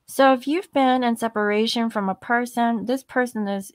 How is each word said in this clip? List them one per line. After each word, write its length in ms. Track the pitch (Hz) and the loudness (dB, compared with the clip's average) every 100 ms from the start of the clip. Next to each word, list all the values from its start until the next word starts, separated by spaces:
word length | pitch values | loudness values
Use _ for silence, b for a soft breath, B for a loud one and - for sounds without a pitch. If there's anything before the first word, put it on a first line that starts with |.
| - | -6
So 280 | - 269 | 4 4
if 140 | 254 277 | 4 0
you've 240 | 330 - | -4 -2
been 300 | 277 262 254 | 0 2 2
in 120 | 240 233 | 0 0
separation 720 | 226 214 208 208 226 233 233 | -2 -2 0 2 0 0 -2
from 200 | 220 190 | -2 -2
a 60 | 185 | -4
person, 720 | - 240 240 240 233 226 208 | -2 -2 0 0 0 0 -2
this 180 | 262 | -4
person 440 | - 254 247 220 202 | -2 -2 -2 -2 -4
is, 240 | 196 196 | -4 -6